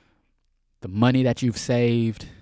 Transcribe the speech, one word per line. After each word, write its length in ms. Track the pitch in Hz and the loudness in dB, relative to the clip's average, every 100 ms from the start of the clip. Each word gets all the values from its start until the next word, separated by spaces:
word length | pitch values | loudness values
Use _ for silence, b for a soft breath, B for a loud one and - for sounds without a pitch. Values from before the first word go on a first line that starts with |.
| b b b _ _ _ _ _ | b b b _ _ _ _ _
the 60 | 95 | -8
money 360 | 98 120 131 | 0 2 4
that 180 | 127 117 | 2 0
you've 160 | 123 107 | -2 -2
saved, 680 | - 120 120 117 113 107 - B | -2 0 2 2 -2 -4 -12 B